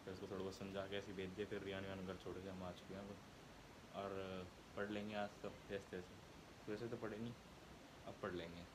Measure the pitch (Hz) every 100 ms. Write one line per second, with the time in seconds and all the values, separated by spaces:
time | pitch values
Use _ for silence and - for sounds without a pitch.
0 | - 95 95 95 95 95 98 98 98 101
1 | 101 95 92 92 101 101 95 95 98 95
2 | 92 92 95 87 95 95 92 90 - 95
3 | 101 95 - - - - - - - 95
4 | 98 95 95 92 92 - - - 101 104
5 | 104 104 101 - 101 - - 101 - 92
6 | 90 - - - - - - 107 120 117
7 | 113 107 120 120 - - - - - -
8 | - 104 104 90 82 85 87